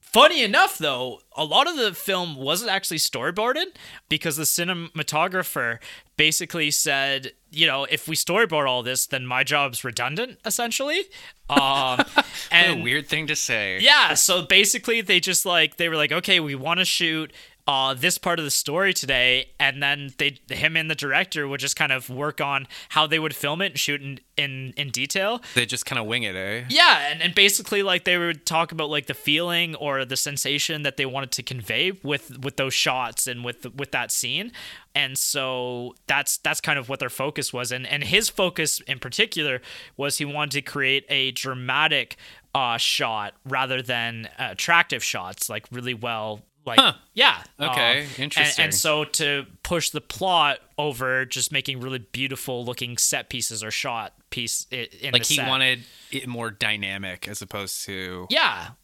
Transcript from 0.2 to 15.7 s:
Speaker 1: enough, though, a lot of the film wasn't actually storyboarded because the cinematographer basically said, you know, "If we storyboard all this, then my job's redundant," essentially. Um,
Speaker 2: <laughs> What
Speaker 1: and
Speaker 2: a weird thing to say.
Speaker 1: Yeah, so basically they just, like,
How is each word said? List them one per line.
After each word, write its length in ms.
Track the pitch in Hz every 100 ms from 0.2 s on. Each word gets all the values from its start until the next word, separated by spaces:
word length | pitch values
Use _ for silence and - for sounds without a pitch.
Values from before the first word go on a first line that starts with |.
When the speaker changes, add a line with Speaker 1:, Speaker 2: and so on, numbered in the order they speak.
| 294 339
Speaker 1:
enough, 340 | 226 254 381 -
though, 440 | 156 131 127 117 _ -
a 80 |
lot 240 | 151 175 294
of 100 | 320
the 160 | 220 170
film 400 | - 190 175 143
wasn't 340 | 135 170 233
actually 280 | 190 - 160
storyboarded 760 | - 127 131 175 226 285 381 - - - _
because 300 | 160 170 147
the 60 |
cinematographer 1400 | 151 - 175 180 170 160 151 151 175 185 175 - 120 117 - - - -
basically 560 | 151 151 165 175 151
said, 600 | 147 160 139 135 135 135 - _
you 160 | 151 160
know, 160 | 135 139
"If 220 | 160 -
we 80 | 156
storyboard 520 | - 180 226 160 139
all 140 | 127
this, 220 | 120 127 -
then 200 | 131 127
my 160 | 127
job's 400 | 135 147 139 120
redundant," 560 | 131 113 123 156 254 - -
essentially. 600 | - 240 233 277 330 392 - - - -
Um, 540 | 143 135 139 131 123 123
Speaker 2:
<laughs> 40 | -
What 100 | - - -
Speaker 1:
and 280 | 170 170 170
Speaker 2:
a 40 |
weird 240 | 143 139 143
thing 200 | 151 151
to 80 | 151
say. 440 | - 113 101 95
Speaker 1:
Yeah, 340 | 233 294 214 151
so 260 | - 180
basically 600 | 175 190 196 240 - 233
they 180 | 196 185
just, 260 | 190 180 196
like, 320 | 175 156